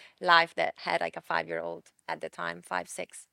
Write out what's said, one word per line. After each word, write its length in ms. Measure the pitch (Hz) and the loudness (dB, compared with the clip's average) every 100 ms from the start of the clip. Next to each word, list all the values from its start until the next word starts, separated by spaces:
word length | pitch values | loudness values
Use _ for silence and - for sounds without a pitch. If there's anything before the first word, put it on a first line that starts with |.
| - - | -20 -2
life 340 | 180 170 170 - | 6 8 6 2
that 180 | - - | -2 -2
had, 220 | - 170 | -2 -2
like, 160 | 85 - | -2 -6
a 40 | |
five-year-old 640 | - 82 160 165 - - - _ - | -4 -2 -2 -4 -6 -10 -14 _ -10
at 120 | - | -8
the 80 | - | -8
time, 340 | - 170 175 | -6 -8 -8
five, 260 | - - - | -6 -6 -6
six, 380 | - - - - | -8 -10 -14 -20